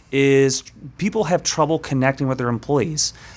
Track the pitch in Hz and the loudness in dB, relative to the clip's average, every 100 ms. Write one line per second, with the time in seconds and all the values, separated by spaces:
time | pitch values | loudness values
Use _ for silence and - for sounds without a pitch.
0 | _ 139 139 135 135 - - - 143 - | _ 0 4 4 4 0 -6 -18 -20 -6
1 | 196 226 165 175 175 - 151 160 - 135 | -4 -2 0 -2 -2 -2 0 0 -2 0
2 | 131 135 135 131 120 113 - 143 90 78 | 0 0 -2 -2 -2 -4 -2 -2 0 -2
3 | - - - | -4 -6 -20